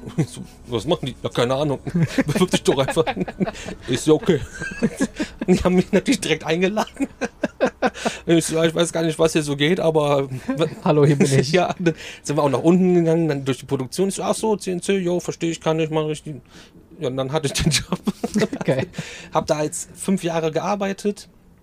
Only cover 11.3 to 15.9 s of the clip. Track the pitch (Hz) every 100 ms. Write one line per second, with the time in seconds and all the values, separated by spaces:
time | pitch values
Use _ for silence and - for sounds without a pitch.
11.3 | 135 131 175 - - 170 156 - - -
12.3 | 147 147 123 160 180 185 180 165 165 160
13.3 | 139 135 127 131 135 127 - 196 - 196
14.3 | - 220 202 - 175 - 196 175 175 -
15.3 | - 170 160 160 160 160